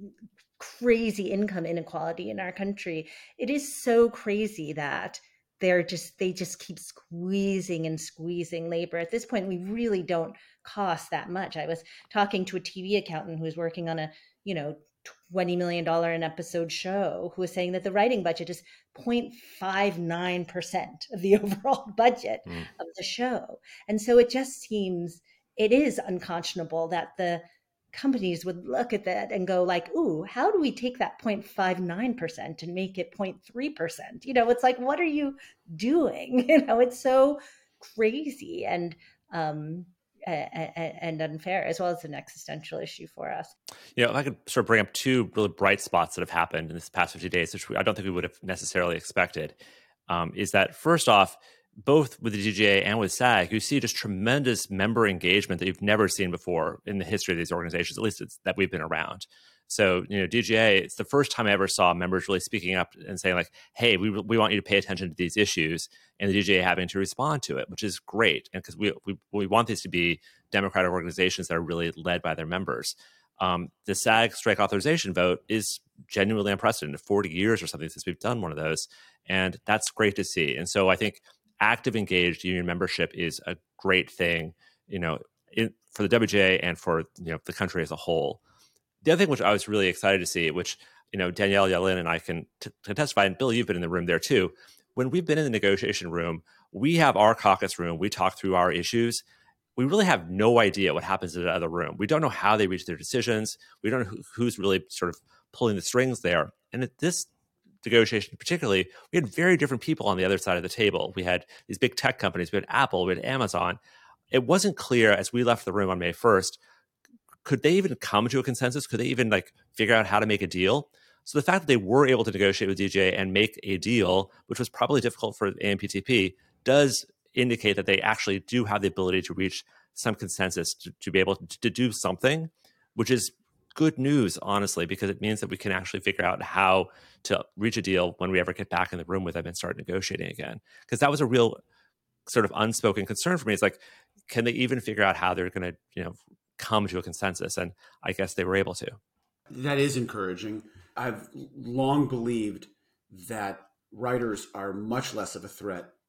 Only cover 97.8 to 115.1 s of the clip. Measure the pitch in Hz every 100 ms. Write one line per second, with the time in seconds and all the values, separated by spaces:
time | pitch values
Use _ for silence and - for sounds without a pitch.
97.8 | 87 82 92 - 92 - 95 92 90 85
98.8 | 87 117 117 117 - _ _ _ _ -
99.8 | 135 202 185 113 82 92 110 120 104 98
100.8 | 92 76 95 95 90 87 87 87 82 87
101.8 | 76 76 107 156 147 - 101 107 95 90
102.8 | - 78 82 123 117 107 107 - - _
103.8 | 107 127 101 - - - 120 101 98 95
104.8 | - - 87 - _ _ _ - 120 98
105.8 | - 123 131 117 87 87 73 - _ 123
106.8 | 127 - 165 175 - _ _ _ _ _
107.8 | 110 117 107 110 - - - 170 120 95
108.8 | 90 - - 175 117 156 175 175 139 127
109.8 | - 160 101 92 92 95 98 87 87 -
110.8 | 104 90 - 95 90 90 - - - 101
111.8 | 123 - 127 - 95 90 87 98 - 120
112.8 | 135 92 92 90 120 135 104 85 87 -
113.8 | _ - - _ _ 131 123 185 202 -
114.8 | - 123 110